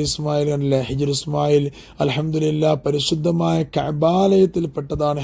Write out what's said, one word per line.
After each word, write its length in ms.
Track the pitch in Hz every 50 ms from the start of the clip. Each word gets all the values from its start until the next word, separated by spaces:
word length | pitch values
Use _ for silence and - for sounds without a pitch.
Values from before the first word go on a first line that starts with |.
| 151 143
ഇസ്മായിൽ 400 | 143 - 151 151 147 147 147 147 147
കണ്ടില്ലേ? 280 | 143 139 139 135 131 120 113
ഹിജർ 220 | 135 135 143 139 143 135
ഇസ്മായിൽ 480 | - 151 147 147 147 147 147 147 143 139 - - - - - - 147
അൽഹംദുലില്ലാ 640 | 143 123 147 156 160 156 156 156 156 151 151 156 156 156 135 -
പരിശുദ്ധമായ 720 | 147 143 143 135 - 165 156 151 175 170 170 165 165 165 165 156 143 -
കഅബാലയത്തിൽപ്പെട്ടതാണ് 1400 | 147 135 147 151 147 156 165 175 185 196 196 196 190 190 175 - 180 170 151 135 156 139 139 165 147 151 147 147 147